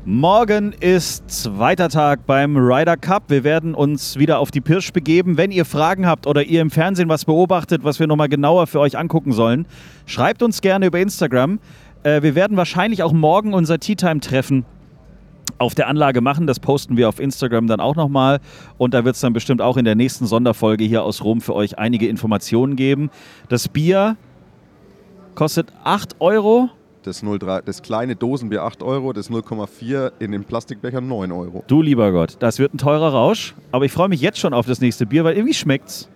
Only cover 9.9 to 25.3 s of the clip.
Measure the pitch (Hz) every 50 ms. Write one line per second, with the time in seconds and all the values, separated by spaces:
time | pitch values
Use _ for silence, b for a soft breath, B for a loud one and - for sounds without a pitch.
9.9 | B B B B - - 120 160 226 - 247 240 214 - - 190 190 196 190 180
10.9 | 165 175 185 208 - - 185 147 123 127 123 147 196 214 B B B B B B
11.9 | B B - 147 147 151 143 156 139 151 185 208 208 190 175 160 - 170 180 226
12.9 | 226 185 165 165 156 165 156 151 165 196 214 214 202 185 165 151 165 151 - -
13.9 | 208 180 - 175 160 151 - - 131 131 131 - 139 135 123 - - - - -
14.9 | - - - - - - - - - - - - - - 123 120 - - 143 113
15.9 | 139 151 151 139 131 123 117 127 139 147 170 151 131 - - - 139 143 - -
16.9 | 123 117 120 110 104 - - 139 127 - - 127 117 117 113 113 113 104 - 123
17.9 | 151 160 160 143 139 139 131 135 139 139 B B B B B B B B 127 123
18.9 | 117 127 117 123 123 - - 127 117 117 - - 139 120 104 120 127 131 123 113
19.9 | 107 107 120 131 120 - 127 110 107 113 123 123 110 - - 110 110 107 110 107
20.9 | 113 113 90 101 107 - - 104 113 117 - - - - 104 101 - - 104 113
21.9 | 123 117 104 113 226 202 - 113 107 101 - - - 117 127 135 143 127 131 135
22.9 | 139 139 147 147 B B B B B B B B 123 120 - - - - 151 165
23.9 | 185 196 196 214 220 - - - - - - - - - _ _ _ _ - -
24.9 | - - - - - - - -